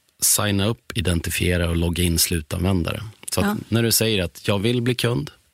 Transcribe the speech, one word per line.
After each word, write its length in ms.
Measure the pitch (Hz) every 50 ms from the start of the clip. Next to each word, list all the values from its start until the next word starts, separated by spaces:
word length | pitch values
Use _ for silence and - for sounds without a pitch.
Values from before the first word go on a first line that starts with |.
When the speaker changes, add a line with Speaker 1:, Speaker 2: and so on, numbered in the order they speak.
| _ _ _ -
Speaker 1:
signa 460 | - - - - 104 104 98 98 98
upp, 260 | 110 117 - _ - -
identifiera 720 | - 82 90 87 85 - 87 - - 87 87 90 87 85 85
och 80 | 85
logga 280 | 85 85 85 85 87 90
in 140 | 87 82 85
slutanvändare. 840 | - - 90 82 76 - - 90 85 95 98 90 80 - - - 104 110 - - - -
Så 100 | - -
att 60 | 101
Speaker 2:
Ja. 100 | 101 107 - - -
Speaker 1:
när 140 | 107 117 117
du 100 | 113 104
säger 320 | - 113 113 110 95 90
att 240 | 85 - - - -
jag 100 | 101 98
vill 240 | 95 120 123 123 120
bli 120 | 127 120
kund, 360 | - - 117 123 139 151 - - - _ _